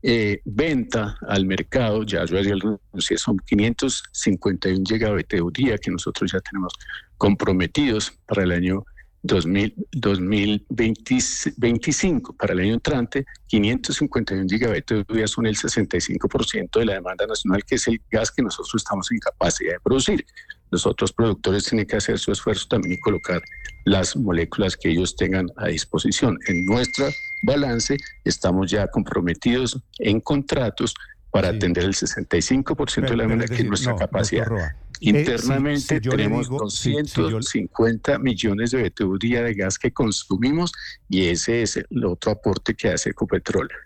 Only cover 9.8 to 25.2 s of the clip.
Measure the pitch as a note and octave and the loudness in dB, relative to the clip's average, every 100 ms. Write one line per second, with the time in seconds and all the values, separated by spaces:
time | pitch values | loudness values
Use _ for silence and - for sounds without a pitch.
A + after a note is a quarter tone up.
9.8 | G3+ C#3+ G#2+ G2 F#2 G#2 G2+ G#2 - A#2+ | -8 -2 0 0 2 2 2 0 -4 -2
10.8 | A2+ A2 - B2+ - - - - A#2 A#2 | 0 0 0 0 2 -2 -6 0 2 2
11.8 | - C#3+ F#3+ D3 - - G2+ F#2 F#2+ A#2 | 0 2 2 0 -2 -4 -2 2 2 0
12.8 | - C#3+ A#2+ C#3 C#3 - - G#2+ G2+ B2+ | 0 0 0 -2 -6 -12 -2 2 2 0
13.8 | - D3+ D3 B2+ G#2+ F#2+ F#2+ G#2+ A#2+ F2+ | -2 -2 0 0 -2 -2 0 0 0 -2
14.8 | - A2 G2+ A2 G#2+ - A2+ G#2 - - | 0 -2 0 0 0 0 0 0 -2 0
15.8 | G2 F2+ - - - - A2 G#2+ F#2+ A2 | 0 0 -2 -2 0 0 -2 -2 0 2
16.8 | A#2 F#2+ F2+ F2+ G#2+ A2 - F#3 - B2 | 2 0 -4 -4 -4 -2 0 0 0 -2
17.8 | - A2+ - A2 A2+ - A#2 - - A2 | 0 -2 0 -2 0 0 -2 -2 -4 -4
18.8 | - G2 - A2+ - - F2+ - D#2+ F2+ | -2 -4 -2 -2 -4 0 0 0 -2 -2
19.8 | - C3+ C#3 G#3 - - - - _ F2 | 0 2 2 0 -2 -14 -20 -20 _ 0
20.8 | - - F#2+ - A2+ F#2+ - G2 - A2+ | 0 0 -2 2 2 2 0 0 0 0
21.8 | G2+ A2 - - - G2+ - G#2+ - A#2 | 0 -2 0 -2 0 -2 0 -2 0 0
22.8 | F2 F#2 - G2 - F2 - - - - | 0 -2 0 -2 0 -4 -4 -16 -16 -4
23.8 | - G2 F2 C#3+ A2 E2+ E2+ - G2 - | 2 2 2 0 0 2 0 0 -2 0
24.8 | - E2 F2+ - | 0 2 0 0